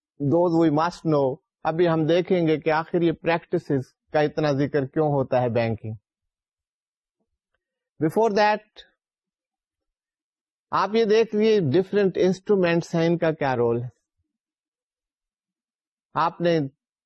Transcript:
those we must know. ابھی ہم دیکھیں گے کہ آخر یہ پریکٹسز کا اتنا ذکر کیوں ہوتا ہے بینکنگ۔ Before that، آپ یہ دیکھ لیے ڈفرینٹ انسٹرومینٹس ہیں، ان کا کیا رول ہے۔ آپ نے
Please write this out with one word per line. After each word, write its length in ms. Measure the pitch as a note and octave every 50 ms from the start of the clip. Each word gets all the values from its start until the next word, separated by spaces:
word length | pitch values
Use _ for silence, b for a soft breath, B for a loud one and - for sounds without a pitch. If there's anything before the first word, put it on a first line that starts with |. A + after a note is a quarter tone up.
| _ _ _ -
those 380 | C#3+ C3+ D3+ E3+ F3+ F3+ E3 E3
we 80 | E3+ D#3+ D3 D#3
must 260 | D#3+ F3+ - - - E3 D3+
know. 220 | C#3+ C#3 B2+ C3 - _ _ _ _ -
ابھی 240 | D#3+ D#3+ E3 F3+ E3
ہم 160 | D#3+ D#3+ D#3
دیکھیں 420 | D3+ E3 F3+ F3 - F#3+ F3 E3
گے 100 | D#3 D#3 C#3
کہ 100 | - D#3+
آخر 300 | D3+ D#3+ E3 - - E3+
یہ 100 | E3+ E3 D3+ -
پریکٹسز 680 | - D#3+ E3 E3+ - - F#3 E3 - - C#3+ C3 B2 - _ _ _ _ -
کا 60 | D3+
اتنا 320 | D3+ D3 - D#3+ D#3 D3
ذکر 340 | C#3 C3 D3 - - D3 C3+
کیوں 220 | C3 - D#3+ D#3 D3
ہوتا 300 | C#3+ C#3 B2 - C3 B2
ہے 80 | B2 A#2+
بینکنگ۔ 440 | A2 A#2 A#2 A2+ A2 - - A2 A2 - _ _ _ _ _ _ _ _ _ _ _ _ _ _ _ _ _ _ _ _ _ _ _ _ _ _ _ _ _ _ _ _ _ _ _ _ _ _ _ - D3+
Before 260 | D#3+ - G#3+ A3+ A3+ G3 G#3+
that، 440 | G#3 G#3 G#3+ G#3 - _ _ - - _ _ _ _ _ _ _ _ _ _ _ _ _ _ _ _ _ _ _ _ _ _ _ _ _ _ _ _ _ _ _ _ _ _ _ _ -
آپ 240 | - E3 F#3+ G3 G#3+
یہ 100 | A3+ A#3
دیکھ 300 | G3+ G#3+ A3+ A3 A3 G#3+
لیے 240 | G#3 G#3+ A3 G#3+ G3+ E3 B2+
ڈفرینٹ 460 | C3 F#3 F#3 - G3 G#3 G3+ F3+ -
انسٹرومینٹس 800 | - F3 F#3 F#3 - _ - G#3 F#3+ F3 E3+ E3+ E3+ - - -
ہیں، 100 | E3 E3
ان 100 | E3+ E3+
کا 140 | D#3+ E3+ D#3+
کیا 240 | D#3 - D3 C3+ B2+
رول 260 | A#2+ A#2+ A#2 A#2 A#2+ B2
ہے۔ 60 | A#2+ - _ _ _ _ _ _ _ _ _ _ _ _ _ _ _ _ _ _ _ _ _ _ _ _ _ _ _ _ _ _ _ _ _ _ _ _ _ _ _ _ _ _ _ -
آپ 260 | C#3+ D#3+ E3+ - -
نے 180 | E3+ F3 E3 D#3+ C#3 C3 _ _ _ _ _ _ _